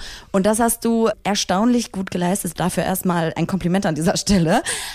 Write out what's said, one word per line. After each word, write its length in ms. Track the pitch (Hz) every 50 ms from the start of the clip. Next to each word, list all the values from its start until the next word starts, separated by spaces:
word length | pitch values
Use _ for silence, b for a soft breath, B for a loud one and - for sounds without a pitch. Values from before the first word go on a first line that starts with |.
| B B B B B B
Und 160 | - 196 190 208
das 120 | 220 214
hast 260 | 240 233 220 - -
du 260 | 233 226 226 226 220 - -
erstaunlich 680 | - 185 208 202 - - 185 190 220 247 240 240 220 -
gut 180 | - 190 190 185
geleistet. 500 | - 180 175 175 190 202 - 180 - -
Dafür 240 | 165 175 - 185 147
erstmal 480 | - 190 175 - 185 170 170 160 160 -
ein 100 | - 165
Kompliment 400 | - 196 175 - 175 180 196 196
an 80 | 175 156
dieser 240 | 143 165 196 - -
Stelle. 460 | - - 208 185 170 156 190 254 - B B B B B